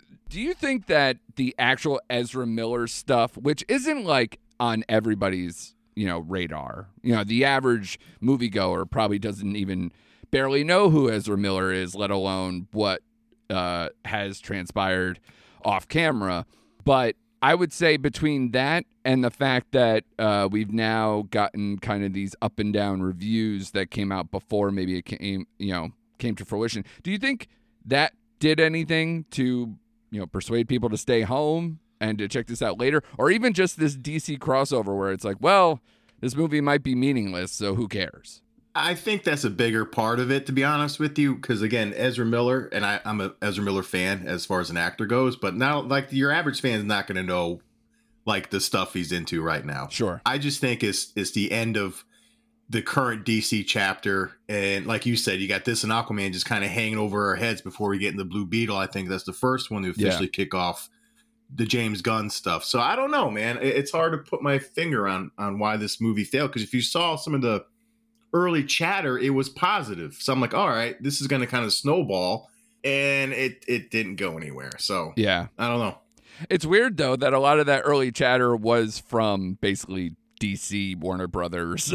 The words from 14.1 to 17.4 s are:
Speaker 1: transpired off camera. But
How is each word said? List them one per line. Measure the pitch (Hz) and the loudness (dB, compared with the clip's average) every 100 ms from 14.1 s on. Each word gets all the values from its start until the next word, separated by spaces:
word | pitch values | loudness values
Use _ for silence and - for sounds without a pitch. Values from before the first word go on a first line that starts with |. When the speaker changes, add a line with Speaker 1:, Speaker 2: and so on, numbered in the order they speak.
| 107 101 98 | -4 -4 -6
Speaker 1:
transpired | - 101 90 107 95 92 92 90 _ - - - | -8 -8 -4 0 2 2 0 -4 _ -20 -20 -6
off | 107 95 - | -2 0 0
camera. | 160 160 120 95 87 - _ _ - | 0 2 2 0 -2 -6 _ _ -2
But | - 135 117 - _ _ | 4 4 4 0 _ _